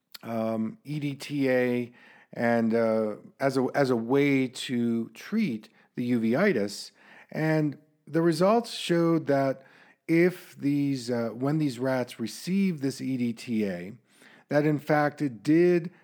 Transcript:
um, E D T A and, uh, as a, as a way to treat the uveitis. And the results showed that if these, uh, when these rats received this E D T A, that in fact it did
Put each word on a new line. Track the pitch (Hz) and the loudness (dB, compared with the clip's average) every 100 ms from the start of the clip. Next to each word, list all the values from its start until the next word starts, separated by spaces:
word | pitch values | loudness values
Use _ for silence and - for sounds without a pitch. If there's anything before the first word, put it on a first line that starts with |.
| _ - | _ -16
um, | 117 117 110 113 110 - | -8 -4 -2 -2 -4 -8
E | - 147 | -10 -6
D | 143 | -6
T | 139 - 147 135 | -6 -6 -2 2
A | 127 123 123 120 - - - _ | 2 2 0 -4 -10 -20 -20 _
and, | - 120 117 113 | -2 0 2 2
uh, | 113 113 110 110 104 - - | 2 2 2 -2 -6 -14 -4
as | 139 135 | 0 0
a, | 127 | 0
as | - 135 | 0 2
a | 123 | 0
way | 113 139 143 139 127 | 2 2 4 2 0
to | 123 - 123 117 117 113 | -4 -6 -2 0 -2 -4
treat | - - 220 202 110 - _ _ - | -10 -6 -2 -2 -4 -10 _ _ -8
the | 123 | -2
uveitis. | 123 113 127 202 151 101 - - - - - - | 0 2 2 2 2 -2 -6 -14 -20 -20 -20 -12
And | - 156 156 151 135 _ _ - | -4 0 2 0 -4 _ _ -6
the | 151 | 0
results | 170 156 185 233 233 | 2 2 4 2 0
showed | - - 170 165 165 139 | -8 -2 2 2 2 2
that | 139 135 127 - - - _ - | 2 2 -2 -10 -20 -20 _ 0
if | 165 180 175 - 131 | 4 4 2 -10 -6
these, | 135 143 143 135 120 | -2 0 0 -2 -2
uh, | 120 113 | -2 -2
when | 110 135 156 | -2 -2 0
these | 147 117 | 0 -2
rats | 131 131 123 - | -2 0 -2 -6
received | 110 - - 196 190 160 | -8 -8 -2 0 0 0
this | 135 127 | -4 -4
E | 131 131 | -4 -2
D | 120 | -2
T | 113 - 110 101 | -4 -4 -2 0
A, | 87 90 120 _ _ - - _ | -2 -8 -14 _ _ -20 -20 _
that | 143 151 | 2 2
in | 147 | 0
fact | - 151 147 147 | 2 2 2 0
it | 147 110 | -4 -2
did | 101 160 175 175 165 - | 2 4 6 4 0 -10